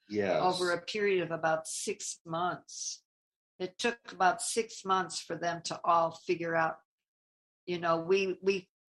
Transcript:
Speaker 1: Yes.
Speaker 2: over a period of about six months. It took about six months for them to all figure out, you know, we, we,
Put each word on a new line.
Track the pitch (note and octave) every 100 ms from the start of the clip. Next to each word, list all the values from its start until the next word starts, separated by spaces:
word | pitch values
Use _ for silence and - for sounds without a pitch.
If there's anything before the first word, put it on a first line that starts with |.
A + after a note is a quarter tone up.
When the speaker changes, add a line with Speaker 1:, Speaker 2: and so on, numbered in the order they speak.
| -
Speaker 1:
Yes. | - F#2+ D#3+
Speaker 2:
over | F3+ F3 F3+
a | E3+
period | - G#3+ G3+ F#3
of | E3
about | E3 D#3+ D#3+ -
six | - A3 - - - E3
months. | E3 F3 E3 - - - - _ _ _ _ _ -
It | F#3 -
took | A#3 - -
about | F3+ F#3 F3
six | - A#3 A3 - F#3+
months | F#3 E3+ -
for | - E3
them | E3+ E3+ -
to | D#3+ F3+
all | E3+ E3 E3 -
figure | E3 E3 E3
out, | D#3+ - _ _ _ _ _ _ _ _ -
you | F3
know, | E3+ E3
we, | E3 G3 F#3+ F3+
we, | F#3+ G3 - _ _